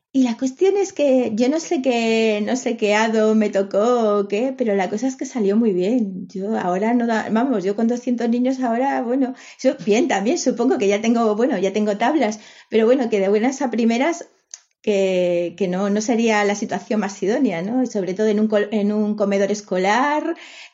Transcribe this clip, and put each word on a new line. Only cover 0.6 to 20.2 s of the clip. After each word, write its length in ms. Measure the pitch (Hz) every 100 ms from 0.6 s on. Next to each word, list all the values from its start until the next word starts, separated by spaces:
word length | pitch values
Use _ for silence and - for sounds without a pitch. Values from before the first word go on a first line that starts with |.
| 381 392
es 160 | 381
que 400 | - 285 262 240
yo 140 | 214 247
no 100 | 311
sé 220 | - 339
qué, 600 | 262 233 226 226 220 208
no 100 | 208 254
sé 200 | 254 233
qué 180 | 208
hado 400 | 208 226 220 214
me 140 | 220 208
tocó 680 | 202 196 202 226 240 214 208
o 100 | 196
qué, 260 | 202 262 262
pero 180 | 233
la 160 | 196 180
cosa 160 | 214 262
es 100 | 262
que 80 |
salió 320 | 262 247 196 214
muy 160 | 233
bien. 560 | 180 185 254 202 185 -
Yo 300 | 190 196 220
ahora 340 | 180 185 220
no 140 | 240 233
da, 220 | 220 -
vamos, 340 | 220 277 220
yo 100 | 185 202
con 120 | 226
doscientos 400 | 240 254 233 233
niños 320 | 240 247 262
ahora, 400 | 254 233 269 262
bueno, 340 | 233 262 254 262 - -
yo 120 | 262 - 175
bien 220 | 214 269
también, 280 | 196 208 339
supongo 400 | 262 220 240 330
que 100 | 196
ya 140 | 208
tengo, 340 | 226 240 226
bueno, 220 | 208 262 196
ya 160 | 190
tengo 240 | 202 214 202
tablas, 440 | 240 302 220 214 - - -
pero 160 | 220
bueno, 240 | 220 269 226
que 120 | 208
de 100 | 190
buenas 320 | 214 240 277
a 80 | 269
primeras 580 | 233 226 233 294 339 - _ _ - _ _
que, 720 | - 196 190 185 175 175 170 170
que 100 | 190
no, 220 | 180 202
no 140 | 208
sería 420 | 214 226 233 214
la 120 | 202 208
situación 440 | 214 196 - 220
más 220 | 202 -
idónea, 400 | 190 262 247 165
¿no? 200 | 190 254
Y 40 | 247
sobre 260 | 214 180
todo 140 | 185 214
en 120 | 208
un 80 | 214
col-, 200 | 208 208
en 220 | 214 202
un 220 | 208 208
comedor 360 | 208 202 196 196
escolar, 840 | 208 - 185 190 226 285 302